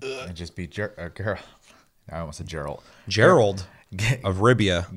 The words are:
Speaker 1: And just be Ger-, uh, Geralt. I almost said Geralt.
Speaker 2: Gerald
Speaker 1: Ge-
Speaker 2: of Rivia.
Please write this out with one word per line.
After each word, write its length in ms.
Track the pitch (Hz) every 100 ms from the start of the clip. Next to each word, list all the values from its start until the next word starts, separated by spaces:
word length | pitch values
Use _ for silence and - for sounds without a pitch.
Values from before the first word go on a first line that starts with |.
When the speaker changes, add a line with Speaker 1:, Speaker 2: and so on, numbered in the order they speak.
Speaker 1:
And 320 | 135 - 87 85
just 200 | 85 -
be 120 | 85
Ger-, 260 | - 104 -
uh, 140 | 85
Geralt. 300 | - 104 92 - _ _ _ _ _ -
I 120 | 80
almost 180 | 80 71
said 100 | 80
Geralt. 340 | 80 73 - - _ -
Speaker 2:
Gerald 580 | 98 143 170 104 92 90 - - 92
Speaker 1:
Ge- 240 | 110 127
Speaker 2:
of 140 | 101 92
Rivia. 480 | 113 123 98 87 90